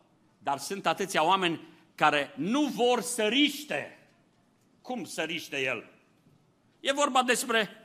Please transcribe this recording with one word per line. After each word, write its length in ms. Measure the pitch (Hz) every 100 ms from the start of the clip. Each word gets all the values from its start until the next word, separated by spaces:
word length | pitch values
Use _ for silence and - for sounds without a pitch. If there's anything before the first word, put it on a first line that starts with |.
| _ _ _ _
Dar 200 | - 139
sunt 280 | - 196 175
atâția 380 | 165 196 170
oameni 380 | 160 190 180 151 - - _ -
care 380 | 156 147 135 -
nu 260 | 160 262
vor 400 | 294 190 240 247
să 220 | - -
riște. 760 | 214 247 285 - - 147 113 - _ _ _ _ _ _ _ _
Cum 220 | - 247
să 180 | 165 -
riște 400 | 160 165 - 143
el? 280 | 131 117 - - _ _ _ _ _ _ _ _
E 140 | 247
vorba 300 | 277 294 254
despre 460 | 254 233 262 226 208 -